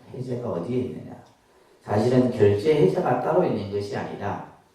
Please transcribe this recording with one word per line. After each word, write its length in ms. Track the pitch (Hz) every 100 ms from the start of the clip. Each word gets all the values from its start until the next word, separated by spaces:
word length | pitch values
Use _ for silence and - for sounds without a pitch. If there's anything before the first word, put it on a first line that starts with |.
| -
해제가 360 | 123 127 123 113
어디에 280 | 85 87 123
있느냐? 440 | - - - - - _ _ _ _ _
사실은 500 | - 107 120 127 120
결제 420 | - 101 - 151 151
해제가 440 | - - - 123
따로 240 | - 170
있는 260 | 147 104 101
것이 260 | 101 - 104
아니라 560 | - - 101 90 - - _